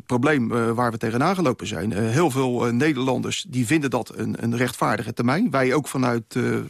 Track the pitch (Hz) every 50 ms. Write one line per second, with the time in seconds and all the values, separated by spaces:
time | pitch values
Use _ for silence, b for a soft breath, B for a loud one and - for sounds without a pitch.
0 | - - 127 120 123 151 156 139 117 113 - 120 113 113 113 117 123 120 110 101
1 | - 113 107 120 143 175 196 185 175 131 113 - 87 87 104 82 92 104 - 98
2 | 113 113 113 147 175 156 127 135 135 127 123 117 123 120 117 120 147 160 147 123
3 | 131 131 127 120 110 107 - - - - 123 127 123 104 156 165 143 131 123 120
4 | 110 - - - 110 110 104 - - 117 117 120 127 123 - - 165 135 113 104
5 | 110 110 - - 120 120 135 175 247 190 135 139 131 127 127 147 135 - - 139
6 | 127 123 117 117 110 - - 127 120 120 117 113 110 -